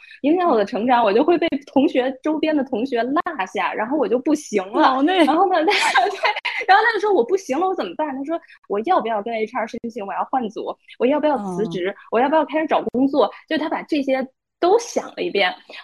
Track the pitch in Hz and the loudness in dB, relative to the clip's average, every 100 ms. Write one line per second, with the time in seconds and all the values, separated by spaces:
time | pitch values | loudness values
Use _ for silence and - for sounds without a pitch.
0 | - - 269 349 349 233 202 202 240 240 | -14 -4 0 2 4 2 2 0 2 4
1 | 226 208 294 349 330 277 - - 294 269 | 4 4 4 2 0 -4 -2 0 2 2
2 | 254 262 302 311 311 302 262 208 269 240 | 0 -2 -4 -2 0 0 -2 -4 -2 -2
3 | 240 302 359 302 190 208 170 - 220 302 | -2 -2 -2 -6 -6 -4 -4 -4 -2 -2
4 | 214 247 285 294 - 185 185 240 285 262 | 0 0 0 -2 0 -4 -2 2 2 4
5 | 294 370 294 320 381 359 320 392 - - | 2 4 4 4 2 2 2 0 0 2
6 | 403 403 - - - - 427 392 453 440 | 0 0 -4 -4 -6 -6 4 4 4 0
7 | 415 359 233 381 - 269 370 370 214 330 | 2 2 2 -2 -2 -2 -2 -2 -6 -4
8 | 302 262 277 330 - - - 208 226 359 | -6 -6 -6 -8 -8 -20 -6 -4 0 0
9 | 220 220 196 226 220 247 226 233 233 226 | 0 -4 -4 -4 -4 -4 -6 -8 -10 -10
10 | 196 170 208 269 226 - 104 - _ - | -8 -6 -4 -4 -4 -6 -10 -10 _ -2
11 | 240 294 302 262 202 180 208 175 175 196 | 0 2 0 0 -2 -4 -4 -4 -6 -6
12 | - 214 277 311 294 294 311 185 214 240 | -4 0 2 2 0 -2 0 0 0 0
13 | 277 285 202 - - 311 320 208 185 311 | 0 2 2 0 -6 -4 -2 -6 -4 -2
14 | 269 262 262 _ _ _ 349 440 466 240 | 0 -2 -4 _ _ _ 2 2 2 -6
15 | - - 180 196 185 180 - - | -6 -6 -4 0 0 -2 -12 -20